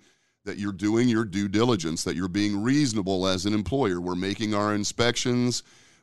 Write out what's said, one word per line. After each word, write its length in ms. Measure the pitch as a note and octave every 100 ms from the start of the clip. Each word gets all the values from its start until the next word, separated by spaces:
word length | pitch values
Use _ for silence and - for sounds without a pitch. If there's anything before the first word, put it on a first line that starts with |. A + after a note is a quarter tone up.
| _ _ _ _
that 140 | - F#2+
you're 160 | G2+
doing 340 | G2 G#2 A2 B2
your 160 | A2
due 240 | A2+ F#2 G2+
diligence, 560 | G2+ B2 A2 D#2+ E2
that 120 | - D#2
you're 120 | F#2
being 340 | F2+ G#2 G2+
reasonable 640 | A2+ C#3+ C#3+ A2 F#2 F#2+ F#2+
as 200 | F#2 G2
an 80 |
employer. 480 | G#2+ F#2+ C3+ A#2 F2
We're 140 | F2+ F2+
making 380 | F#2+ G2+ G#2+
our 220 | G#2 G#2 G#2
inspections, 880 | G2+ - A#2+ A#2 B2+ B2 B2 A#2+ - - - _